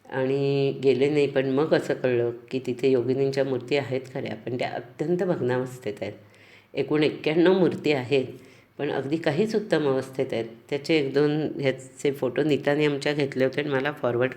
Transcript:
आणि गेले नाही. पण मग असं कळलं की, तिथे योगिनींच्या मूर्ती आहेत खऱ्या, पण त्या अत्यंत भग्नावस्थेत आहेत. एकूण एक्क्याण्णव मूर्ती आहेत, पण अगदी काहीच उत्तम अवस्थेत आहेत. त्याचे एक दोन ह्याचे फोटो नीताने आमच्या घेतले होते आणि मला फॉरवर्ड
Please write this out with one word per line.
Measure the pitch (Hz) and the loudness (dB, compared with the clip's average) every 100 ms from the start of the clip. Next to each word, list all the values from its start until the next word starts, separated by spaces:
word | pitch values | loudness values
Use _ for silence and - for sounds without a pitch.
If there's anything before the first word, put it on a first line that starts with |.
| - | -8
आणि | 131 131 139 139 139 139 135 | -2 0 0 0 2 0 2
गेले | 135 123 147 | 2 4 4
नाही. | 151 143 | 2 2
पण | 139 135 | 2 0
मग | 131 151 | 0 2
असं | 165 - | 2 2
कळलं | 139 127 120 120 117 - | -2 0 2 0 -4 -8
की, | 131 | -6
तिथे | 127 123 135 | -4 0 2
योगिनींच्या | 131 120 131 139 135 | 4 2 0 0 0
मूर्ती | 135 127 123 143 | -2 -2 0 -2
आहेत | 120 131 127 | 0 -4 -6
खऱ्या, | 139 117 104 | -8 -8 -8
पण | - 123 | -6 -4
त्या | 123 | -4
अत्यंत | - - - 151 175 | -6 -10 -6 -2 0
भग्नावस्थेत | 180 160 123 127 131 - 107 - | 0 0 0 0 -2 -8 -10 -8
आहेत. | 101 - - - - - _ | -10 -10 -18 -20 -20 -20 _
एकूण | - - 151 | -6 -2 2
एक्क्याण्णव | 147 - 147 160 170 190 | 2 0 0 4 6 6
मूर्ती | 160 - 147 | 4 2 0
आहेत, | 143 120 139 123 - - - _ - | 0 2 0 0 -8 -20 -20 _ -8
पण | 143 | -4
अगदी | - 135 160 | -4 -4 -2
काहीच | 165 143 214 220 | 0 0 0 -2
उत्तम | 220 160 147 | 0 0 2
अवस्थेत | 131 131 - 135 | 0 -2 -4 -4
आहेत. | 113 113 - - | -4 -6 -10 -8
त्याचे | 143 143 160 | -6 0 2
एक | 135 | 2
दोन | 135 147 151 147 - | 2 2 2 -2 0
ह्याचे | 139 131 - - 143 | -2 -2 -8 -4 -4
फोटो | 139 127 131 | -2 -2 0
नीताने | 151 143 143 143 151 | 2 2 2 2 2
आमच्या | 143 147 | 0 -2
घेतले | 147 139 127 | 0 -2 0
होते | 131 151 | 0 0
आणि | 151 | -2
मला | 131 143 | -2 -2
फॉरवर्ड | 147 123 120 131 | -2 -2 0 -2